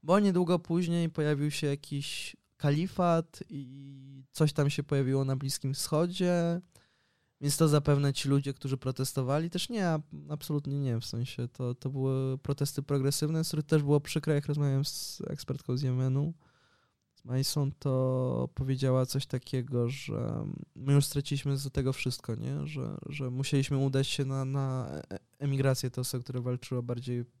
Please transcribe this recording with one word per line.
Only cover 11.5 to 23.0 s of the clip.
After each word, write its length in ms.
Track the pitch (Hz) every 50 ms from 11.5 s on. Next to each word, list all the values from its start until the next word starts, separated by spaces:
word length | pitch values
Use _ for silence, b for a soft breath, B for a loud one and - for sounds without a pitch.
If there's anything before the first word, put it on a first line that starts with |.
| _ - 127 123 123
to 140 | - - 131
były 480 | 131 135 131 135 135 131 131 131 131 131
protesty 460 | _ - 143 - 143 143 - - 139
progresywne, 600 | - 143 139 131 139 143 - - 151 160 160 160
z 40 | -
których 180 | - 151 151
też 180 | - - 156 143
było 180 | 139 147 147
przykre, 320 | 147 - - 156 143 - 156
jak 120 | 143 143
rozmawiałem 400 | - 147 147 147 143 135 135 143
z 360 | - - - - - - - - -
ekspertką 500 | - 147 - - 131 135 - - 127 127
z 40 |
Jemenu, 520 | 147 131 127 127 131 131 131 139 143 160 165 b b b b b b b b b b b b b _ _ _
z 120 | _ _
Majsą, 460 | 120 120 131 135 - - 151 143 135 143 _
to 720 | - 143 131 131 131 131 127 127 127 127 127 120 127 131 _
powiedziała 500 | - 135 131 135 127 135 131 127 131 127
coś 200 | 127 - 139 135
takiego, 640 | - - 127 - - - 131 120 123 143 120 120 117
że 560 | 139 135 - - - - 117 - 55 - - 50 - - - _ _
my 180 | - 123 135 139
już 120 | 143 143
straciliśmy 520 | - - 143 139 - 143 139 - 143 139 135
z 140 | 139 139
tego 220 | - - 135 131 135
wszystko, 420 | - - 131 123 - - - 113
nie? 320 | 110 107 123 139 147 147 151
Że, 300 | 151 147 131 - 50 -